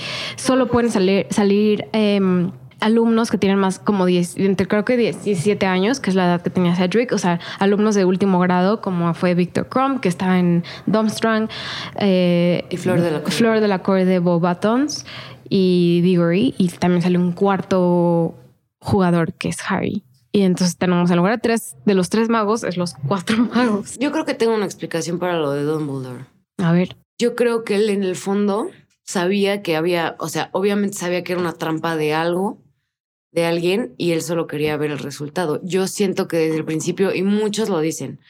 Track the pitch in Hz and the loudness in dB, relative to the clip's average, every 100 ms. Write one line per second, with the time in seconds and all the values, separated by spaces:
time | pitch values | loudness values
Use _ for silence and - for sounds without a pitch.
0 | - - - - - 262 247 240 233 226 | -6 -10 -10 -4 0 2 2 2 2 2
1 | 185 196 - - 202 202 214 208 - 220 | 2 2 0 2 2 4 4 2 0 0
2 | 208 202 190 180 175 - - - 220 226 | 2 2 2 2 0 -6 -18 -4 0 2
3 | 233 226 226 214 196 196 190 190 - 208 | 4 2 2 0 2 2 2 0 0 2
4 | 180 180 175 - 196 185 190 208 208 247 | 4 2 0 0 0 0 0 0 2 2
5 | 214 - 202 185 208 202 190 185 196 262 | 0 -2 -2 0 0 2 2 2 0 0
6 | - 190 180 175 175 190 180 175 180 214 | 0 2 2 0 -2 0 2 2 2 0
7 | 247 208 180 170 - - 196 202 214 202 | 0 0 0 -2 -4 -2 0 2 2 2
8 | 185 185 196 180 180 180 185 220 196 175 | 2 2 2 2 2 2 2 0 -2 -2
9 | 170 165 180 175 180 - - 247 269 262 | 0 0 0 2 0 -2 -2 0 0 0
10 | 190 175 185 185 175 170 170 - - 208 | -2 -2 0 2 2 2 -2 -6 -2 0
11 | 220 208 226 220 220 - - - - - | 0 0 0 0 -2 -6 -12 -10 -10 -2
12 | 202 185 180 175 175 175 - 175 185 175 | 2 2 4 2 2 0 -2 -6 0 0
13 | 170 151 - - 226 220 214 190 - 190 | 0 0 -2 0 2 2 2 0 0 2
14 | 185 185 175 170 175 175 208 240 302 - | 2 2 2 2 2 0 0 0 -2 -4
15 | - - - - - 196 185 180 175 175 | -12 -16 -18 -18 -4 0 2 4 4 4
16 | 175 175 170 175 262 - 180 - 180 180 | 4 4 2 2 0 0 -2 0 0 2
17 | 180 175 180 175 196 190 - 190 180 175 | 2 2 0 0 0 0 0 0 2 2
18 | 175 170 165 - - _ _ _ - 208 | 2 2 0 -4 -18 _ _ _ -2 2
19 | 180 170 165 - 175 170 - 196 - 202 | 4 2 0 -4 -6 -6 -4 -4 -2 -4
20 | - _ _ 202 190 175 180 - 180 175 | -8 _ _ 0 2 2 0 0 0 2
21 | 175 175 180 233 226 226 - - - 190 | 2 2 2 2 0 -2 -4 -6 0 2
22 | 175 220 226 226 202 226 190 180 175 - | 2 0 2 2 2 0 -2 -4 -4 -4
23 | - 196 175 220 220 226 247 202 - - | -4 -2 0 0 2 2 2 0 -4 -6
24 | 285 302 311 262 226 220 190 - 170 165 | -4 -2 -4 0 0 0 -2 -6 -8 -6
25 | 160 170 180 170 143 143 147 156 151 135 | -4 -4 -2 -2 -2 -2 -2 -2 -4 -6
26 | 127 123 131 _ _ - 170 175 180 - | -8 -12 -16 _ _ -2 2 2 0 -6
27 | _ - 233 240 240 233 226 202 214 202 | _ -4 -2 0 0 0 -2 0 0 0
28 | 190 180 190 202 202 196 330 - _ _ | -2 -4 -2 0 0 0 -4 -10 _ _
29 | - 190 175 202 196 202 202 156 170 175 | -8 -2 0 0 0 -2 -2 -2 0 0
30 | 165 - 165 156 - 185 202 208 202 202 | -2 -4 -6 -6 -4 -2 0 0 -2 -4
31 | 175 180 175 180 175 170 160 160 165 160 | -4 -4 -4 -4 -4 -4 -4 -4 -2 -2
32 | 151 156 170 175 202 269 _ _ _ _ | 0 0 0 0 -2 -6 _ _ _ _
33 | _ _ _ 165 170 170 170 202 247 - | _ _ _ -2 0 0 0 -2 -4 -4
34 | 170 165 160 170 160 147 151 147 151 143 | -2 -2 -2 -4 -4 -2 -2 -2 -4 -4
35 | 139 135 143 185 165 147 180 185 190 - | -8 -10 -8 -4 -2 -4 -2 -2 -2 -2
36 | 196 - 175 165 160 156 151 156 160 175 | -2 -2 -2 0 0 0 -2 -4 -4 -2
37 | 190 - 196 208 214 208 220 175 160 156 | 0 0 0 0 0 -2 -2 -2 -2 -4
38 | 135 143 _ | -8 -12 _